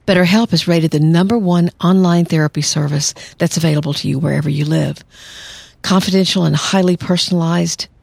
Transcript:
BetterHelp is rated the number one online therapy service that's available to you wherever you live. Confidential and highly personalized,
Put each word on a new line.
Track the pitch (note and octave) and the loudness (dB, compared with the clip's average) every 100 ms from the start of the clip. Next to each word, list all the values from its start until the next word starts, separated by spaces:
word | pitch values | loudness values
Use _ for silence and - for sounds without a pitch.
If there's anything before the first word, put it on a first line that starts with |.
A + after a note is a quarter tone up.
| - | 0
BetterHelp | F3+ F3+ G#3 A#3 | 2 4 2 2
is | E3+ - | 0 2
rated | E3+ D#3+ | 2 2
the | D#3 | 2
number | D#3 E3+ F#3+ A#3 | 2 4 2 0
one | F#3 F3 E3+ - | 0 2 0 0
online | F3 F#3+ F#3 E3+ E3+ | 2 2 4 2 0
therapy | D#3+ D3+ D3+ | 0 0 -2
service | D3+ - D3 D3 D3+ - - - | -4 -2 -2 -2 -4 -8 -16 -4
that's | E3+ - | -4 0
available | D#3+ D3+ D3 | 0 0 -2
to | C#3+ D3+ | -4 -4
you | C#3 | -2
wherever | D3+ C#3+ D3+ | -2 -2 -2
you | D3 | -2
live. | D3 D#3+ D3 - - - - - - - - _ | -2 -2 -2 -6 -14 -20 -20 -20 -20 -20 -20 _
Confidential | - F#3 F#3+ F#3 F3+ G3 | -2 0 2 0 0 0
and | E3+ | 0
highly | D3+ - G3 F#3 F3+ | 0 0 0 0 0
personalized, | - F3+ - F3 E3 E3+ E3+ - - _ | -2 -2 0 -2 0 0 -2 -4 -12 _